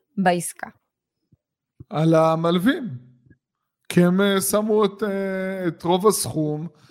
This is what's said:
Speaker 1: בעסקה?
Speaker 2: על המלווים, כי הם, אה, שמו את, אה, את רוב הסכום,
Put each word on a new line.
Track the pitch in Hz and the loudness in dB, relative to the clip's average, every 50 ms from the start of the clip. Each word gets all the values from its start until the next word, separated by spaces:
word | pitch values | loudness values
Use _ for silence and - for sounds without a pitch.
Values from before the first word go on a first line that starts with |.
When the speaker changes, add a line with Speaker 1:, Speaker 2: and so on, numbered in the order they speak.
| _ _ - 208 | _ _ -6 -2
Speaker 1:
בעסקה? | 185 185 180 175 165 - - - - - - _ _ _ _ _ _ _ _ _ _ _ _ _ _ _ _ _ _ _ _ - - - | 0 0 0 0 -2 -8 -12 -12 -16 -16 -16 _ _ _ _ _ _ _ _ _ _ _ _ _ _ _ _ _ _ _ _ -20 -16 -8
Speaker 2:
על | - 147 160 165 160 | -4 0 2 4 4
המלווים, | 160 160 160 160 160 165 170 175 180 170 247 302 349 262 185 131 120 - - _ _ _ _ - _ _ _ _ _ _ _ _ _ _ - | 4 4 4 2 0 0 0 0 2 2 0 0 0 -4 -10 -12 -12 -16 -20 _ _ _ _ -20 _ _ _ _ _ _ _ _ _ _ 0
כי | - 170 175 | 2 4 4
הם, | 180 180 190 | 4 4 2
אה, | 202 202 196 196 | 2 2 2 0
שמו | 190 - - 214 214 220 208 214 214 | -2 0 -2 0 0 2 2 2 2
את, | 196 202 - 220 | 0 0 -4 -6
אה, | 208 196 196 196 190 190 190 190 190 190 190 185 170 | -4 -4 -4 -4 -4 -6 -6 -6 -6 -6 -4 -4 -6
את | 156 - - | -6 -4 -2
רוב | 170 180 185 190 220 | 0 0 2 4 2
הסכום, | 190 - - 120 - 156 156 151 151 151 160 170 _ _ _ _ | 2 2 -2 -6 -4 -4 -4 -4 -4 -6 -8 -12 _ _ _ _